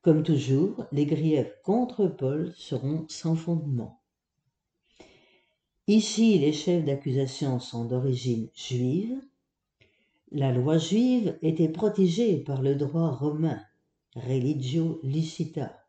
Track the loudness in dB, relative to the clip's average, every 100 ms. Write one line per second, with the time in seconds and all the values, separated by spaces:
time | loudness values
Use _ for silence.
0 | 4 4 4 0 2 2 2 -2 -6 -2
1 | 0 2 2 2 0 -6 -2 0 0 0
2 | -2 0 -4 -2 -6 -10 -8 -6 -4 -4
3 | -6 -8 -4 -2 -2 -4 -2 -4 -6 -14
4 | _ _ _ _ _ _ _ _ _ _
5 | -20 _ _ _ _ _ _ _ 2 4
6 | 4 4 6 6 4 2 0 2 2 -2
7 | 0 0 -2 -2 -2 -2 -4 -8 -2 -2
8 | 0 -2 -2 -2 -4 -12 -6 -2 0 0
9 | -4 -8 -12 _ _ _ _ _ _ _
10 | _ _ _ -2 0 2 2 2 2 2
11 | 4 2 0 -2 -2 2 0 2 -2 2
12 | 2 4 2 0 -2 -2 0 0 -2 0
13 | 0 0 -4 0 -2 -4 -12 _ _ _
14 | _ -12 -4 0 0 -2 -2 -2 -2 -4
15 | -4 -2 -4 -4 -6 -6 -8 -10